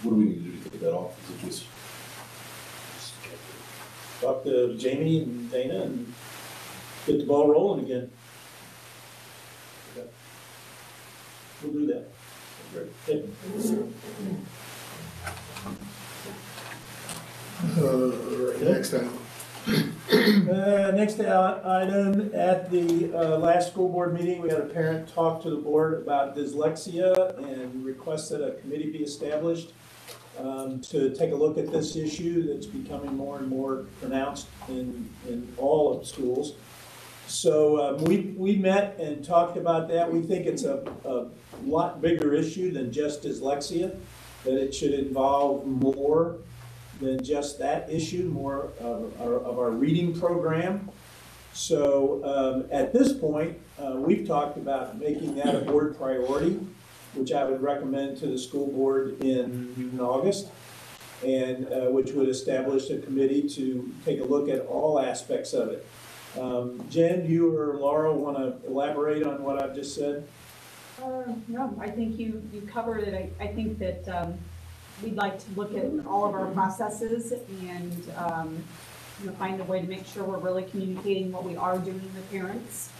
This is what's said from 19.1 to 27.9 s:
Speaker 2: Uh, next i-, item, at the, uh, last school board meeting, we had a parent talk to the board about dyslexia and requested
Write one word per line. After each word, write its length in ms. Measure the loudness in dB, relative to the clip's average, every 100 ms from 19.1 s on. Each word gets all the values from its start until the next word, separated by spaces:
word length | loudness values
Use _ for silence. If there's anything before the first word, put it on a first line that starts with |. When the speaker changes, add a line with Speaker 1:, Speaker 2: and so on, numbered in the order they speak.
| -6 -12 -14 -14 -8 2 2 2 -4 6
Speaker 2:
Uh, 800 | 8 8 8 6 4 4 4 4
next 260 | 4 2 2
i-, 600 | 4 6 4 2 2 2
item, 500 | 4 4 4 4 2
at 360 | 2 4 4 4
the, 440 | 2 4 4 2
uh, 240 | 2 2 4
last 340 | 6 6 4
school 160 | 2 2
board 260 | 2 0
meeting, 280 | 0 0 0
we 80 | 0
had 100 | 0
a 60 | 0
parent 420 | 0 0 0 -4
talk 340 | 2 2 2
to 80 | -4
the 60 | -4
board 460 | 2 4 4 2
about 340 | 0 2 2 -2
dyslexia 1000 | -4 0 0 0 -6 2 4 6 4 0
and 480 | -8 -8 -8 -6
requested 560 | -8